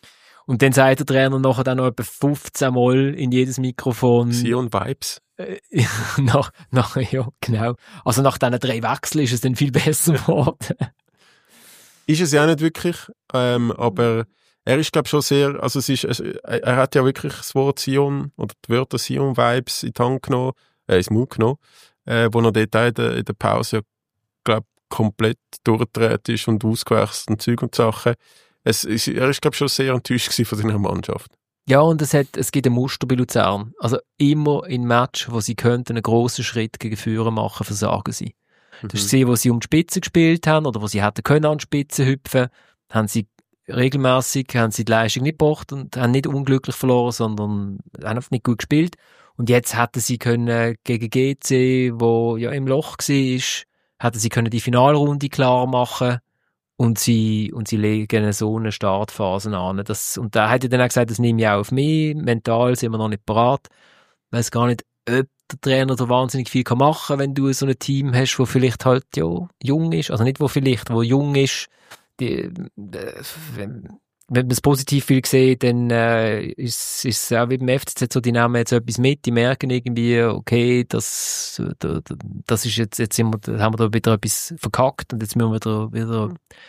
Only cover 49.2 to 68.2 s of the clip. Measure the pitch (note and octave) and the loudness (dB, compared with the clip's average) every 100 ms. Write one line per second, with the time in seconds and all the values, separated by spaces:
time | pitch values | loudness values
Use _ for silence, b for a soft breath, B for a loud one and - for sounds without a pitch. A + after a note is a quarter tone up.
49.2 | b b A#2 B2 - A2+ B2 B2+ A2 A#2 | b b 2 2 2 -2 -2 -2 -4 -2
50.2 | B2 A#2+ A#2 A#2 A#2 A2+ - A#2 A2+ B2+ | 0 0 0 0 0 -2 -4 -4 -2 0
51.2 | C3 C#3 - C3 B2+ B2+ B2+ A#2 A#2 A#2 | 0 -2 0 2 4 2 0 2 2 2
52.2 | A#2 A2+ A#2 C#3 C3+ C3+ - - - C#3 | 2 -2 -4 -4 0 -2 -2 -6 0 2
53.2 | C3 B2+ - - - _ _ - A#2+ A#2 | 2 0 -4 -6 -10 _ _ -4 -4 -2
54.2 | A2 - A#2 A2+ - B2 C3+ D3 D3 C#3+ | -2 0 0 -2 0 4 6 4 2 0
55.2 | C#3 - C3 B2+ B2 B2+ B2 - B2 B2 | -4 0 2 2 2 0 -2 -2 -2 -2
56.2 | _ _ _ _ _ - A#2+ G#2+ - A2+ | _ _ _ _ _ 0 0 2 2 2
57.2 | A2 G#2+ G#2+ - G#2+ G#2+ G#2+ G#2+ G#2 A2+ | 2 0 -2 -6 -4 0 0 0 0 0
58.2 | G#2+ G2+ G#2+ A2 A2 - G2+ F#2+ G#2+ - | 0 0 -2 -2 -4 -2 0 0 -2 -2
59.2 | G2 F#2+ G#2+ G2 F#2 F#2+ G2+ G#2+ - - | -2 -2 -4 -4 -4 -4 -6 -6 -6 -6
60.2 | A2+ A2+ G#2+ B2+ B2+ B2 B2 - A#2 A2+ | -2 0 2 2 0 2 2 2 0 0
61.2 | A#2+ A2+ A2 G2+ G#2 C3 D3 D#3 D#3 D3+ | 0 2 2 2 0 -2 0 0 0 -2
62.2 | A#2+ A#2 A#2+ A#2 B2 B2 A#2 A2 A2 G#2 | -2 -2 0 2 2 0 -2 -2 -4 -4
63.2 | - G#2+ A#2+ C3+ - b b b b b | -2 2 4 2 -4 b b b b b
64.2 | _ A#2 A2+ A#2 A#2+ A#2 - _ - B2 | _ -4 -2 0 0 0 -6 _ -2 0
65.2 | C3+ _ - - C#3 C3 C3+ B2+ A#2+ B2 | 0 _ -18 -6 0 2 2 0 2 2
66.2 | B2+ C3+ A#2+ B2+ B2 B2 C#3+ D3+ - C#3 | 2 -2 -2 0 0 2 2 2 -2 -2
67.2 | C#3 C#3 C3+ C3 C#3 B2+ - C#3 C3+ B2+ | -2 0 0 0 -2 -2 -2 -2 0 0